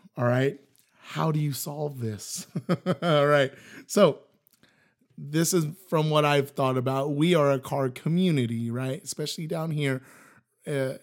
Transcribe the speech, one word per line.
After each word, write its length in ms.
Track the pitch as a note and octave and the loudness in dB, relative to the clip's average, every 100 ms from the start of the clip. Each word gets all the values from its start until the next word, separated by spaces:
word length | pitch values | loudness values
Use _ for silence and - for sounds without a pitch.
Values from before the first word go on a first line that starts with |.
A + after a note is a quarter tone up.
| - - | -16 -4
all 80 | |
right? 360 | B2 B2 C#3 C#3+ _ _ _ _ | 0 2 0 -4 _ _ _ _
How 320 | - D#3 D#3+ | -12 -4 -2
do 80 | D3+ | 0
you 120 | D3+ | -2
solve 460 | C3+ - D3 D3 C3+ | -4 -8 -6 -8 -6
this? 480 | A2+ G#2 - - - D#3+ - | -8 -8 -10 -12 -10 -8 -4
<laughs> 340 | F3 F#3 - | -4 -2 -2
All 240 | E3+ D3+ C#3+ | 2 4 6
right. 260 | D3 C3 - - - - | 4 2 -2 -20 -20 -4
So 340 | G#3 F3+ - - _ _ _ _ _ _ _ _ - | 4 4 4 -8 _ _ _ _ _ _ _ _ -16
this 380 | C#3+ D#3 E3 | -4 0 2
is 120 | F#3 D3+ - - | 2 0 -6 -4
from 220 | D#3+ D#3 | 0 2
what 140 | D3+ | 4
I've 260 | D3 C#3+ C3+ | 4 4 2
thought 260 | - C3 B2+ | 0 0 0
about. 380 | B2+ C3+ D3 | 0 -2 -2
We 200 | C#3+ E3+ | 0 4
are 160 | E3 C#3+ | 4 4
a 80 | C3+ | 2
car 300 | - C#3+ C3 | -2 -2 -2
community, 840 | B2 D3+ E3+ F#3 D3 A#2 A2+ A#2 | -4 -2 2 2 2 0 -2 -6
right? 320 | A#2+ C3 C3 | -6 -6 -8
Especially 440 | - - D3+ - D#3+ | -10 -10 -8 -8 -8
down 240 | E3 D#3+ | -6 -4
here, 320 | D3+ C#3+ C3 - - - _ _ _ - | -2 -2 -2 -6 -20 -20 _ _ _ -6
uh, 280 | C#3+ C3 - | -4 -4 -6